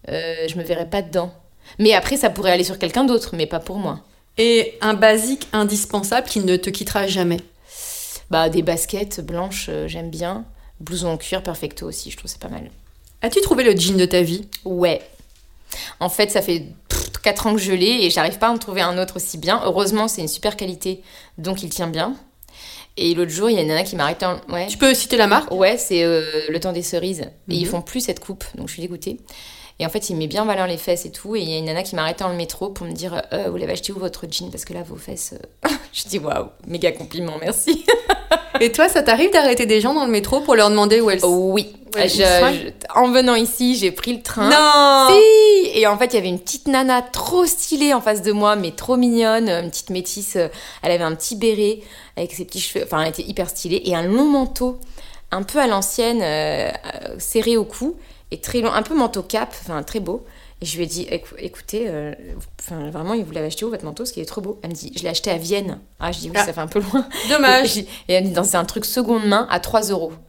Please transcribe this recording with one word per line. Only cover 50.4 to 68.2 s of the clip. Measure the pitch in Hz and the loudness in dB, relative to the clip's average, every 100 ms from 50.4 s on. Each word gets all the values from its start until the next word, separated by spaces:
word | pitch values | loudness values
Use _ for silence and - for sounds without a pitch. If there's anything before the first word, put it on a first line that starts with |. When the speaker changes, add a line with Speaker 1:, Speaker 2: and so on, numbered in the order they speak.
| 165 - - - | -2 -4 -18 -6
Speaker 1:
elle | - | -2
avait | 175 | 0
un | 165 | 0
petit | 160 - 220 | -4 -6 0
béret | 226 214 208 214 202 - - - | 0 2 0 0 -8 -20 -16 -8
avec | 175 | -8
ses | - | -8
petits | 180 185 | -10 -8
cheveux. | 170 - | -6 -6
Enfin, | - 160 | -2 -2
elle | 160 | -2
était | 156 | -4
hyper | - 190 175 | -8 -6 -6
stylée. | - 175 180 - | -6 -4 -2 0
Et | 170 | -2
un | |
long | 175 220 294 | 2 2 4
manteau, | 285 262 - 247 247 - - - - - | 2 0 -2 -4 -4 -14 -16 -16 -18 -8
un | 185 | -6
peu | 196 294 | -2 2
à | 254 | 2
l'ancienne, | 202 190 - 233 233 | 2 0 0 0 0
euh, | 175 151 151 147 - | 0 0 -2 -2 -4
euh, | - - - - - | -6 -10 -12 -12 -10
serré | - 226 220 233 | -2 0 2 2
au | |
cou, | 202 - 262 339 - - - | 0 -4 -6 -6 -14 -20 -14
et | 151 | -12
très | - 247 | -4 -2
long, | - | 0
un | 208 | -2
peu | 220 | 0
manteau | 320 233 208 | 0 0 -2
cap, | 180 214 233 - | -4 -4 -4 -10
enfin, | - 156 | -8 -8
très | 147 226 | -6 -6
beau. | 170 214 - - - - | -6 -8 -10 -20 -20 -12
Et | 165 | -10
je | 165 | -6
lui | |
ai | 170 | -6
dit, « | 165 180 | -6 -6
Écou-, | 170 - - | -8 -8 -12
écoutez, | 175 - - 208 226 | -14 -12 -8 -6 -4
euh, | 156 147 - - - - - | -6 -8 -12 -12 -14 -14 -14
enfin, | - 165 147 | -12 -10 -8
vraiment, | 160 170 226 | -8 -4 -4
vous | 170 | -4
l'avez | 156 156 | -6 -6
acheté | 160 | -6
où, | 220 | -6
votre | 220 | -6
manteau ? | 160 151 | -10 -10
Parce | 240 | -10
qu'il | - | -8
est | 160 | -10
trop | - | -10
beau. » | 196 208 | -10 -10
Elle | 165 | -10
me | |
dit, « | 165 139 - | -12 -12 -8
Je | |
l'ai | 170 | -4
acheté | 165 - | -4 -2
à | 170 | -4
Vienne. » | 165 202 190 - - _ | -2 -4 -4 -10 -14 _
Ah, | 170 | -8
je | 165 | -8
dis, « | 160 | -4
Oui, | 190 | -2
Speaker 2:
Ah. | |
Speaker 1:
ça | 202 | -2
fait | 165 | -2
un | 160 | -4
peu | 208 | -4
loin. » | 196 262 247 - - | 0 -2 -2 -6 0
Speaker 2:
Dommage. | 294 277 254 | 4 6 6
Speaker 1:
Et | 262 | 4
je | 214 | -2
dis, | 190 - - | -6 -14 0
et | |
elle | 180 | 2